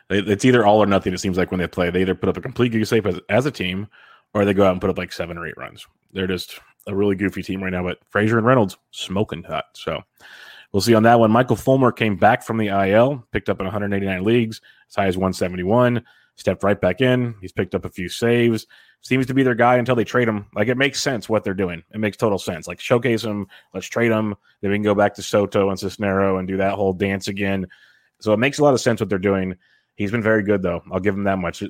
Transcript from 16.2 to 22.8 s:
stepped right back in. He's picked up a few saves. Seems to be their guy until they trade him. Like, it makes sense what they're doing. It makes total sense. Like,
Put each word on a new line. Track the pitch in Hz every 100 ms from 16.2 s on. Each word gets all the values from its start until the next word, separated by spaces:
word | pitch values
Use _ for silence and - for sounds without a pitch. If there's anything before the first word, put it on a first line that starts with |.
| _ _
stepped | - 92
right | - 104
back | 92 92
in. | 127 127 123 107
He's | 92
picked | - 95
up | 95
a | 90
few | - 90
saves. | - 117 120 117 113 - - _ _
Seems | - 131 127
to |
be | 135
their | 131
guy | 113 120 123
until | 120
they | 120
trade | 104 123 117
him. | 107 101
Like, | - 107
it | 123
makes | 139 -
sense | - 120 -
what | 107
they're | 101
doing. | 95 92 85 -
It | 107
makes | 107 95
total | 113 95
sense. | - 85 82
Like, | 90